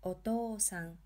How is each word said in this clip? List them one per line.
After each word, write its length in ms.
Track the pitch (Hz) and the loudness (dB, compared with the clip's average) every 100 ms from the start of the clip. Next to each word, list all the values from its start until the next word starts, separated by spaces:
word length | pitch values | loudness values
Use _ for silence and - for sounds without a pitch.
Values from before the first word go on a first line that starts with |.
Otoo-san. 960 | 185 180 - 226 233 214 - 175 170 170 | -2 -2 0 2 2 2 0 0 -8 -10